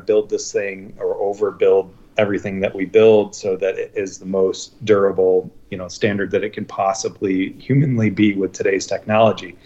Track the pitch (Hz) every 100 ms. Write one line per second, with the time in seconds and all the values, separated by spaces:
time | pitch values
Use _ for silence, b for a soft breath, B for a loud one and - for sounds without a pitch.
0 | - 107 104 104 - 110 101 95 101 -
1 | 92 - 101 101 101 92 98 95 92 -
2 | - - 101 98 104 95 101 98 90 110
3 | 110 107 101 - 104 92 95 95 - 110
4 | 98 - 95 95 95 - - - 107 101
5 | 98 92 92 92 - - - 92 90 -
6 | 110 101 92 98 107 - 101 - 98 95
7 | - - 98 92 95 - - 139 147 117
8 | 107 95 107 95 92 - 101 95 - 98
9 | - 107 113 95 92 -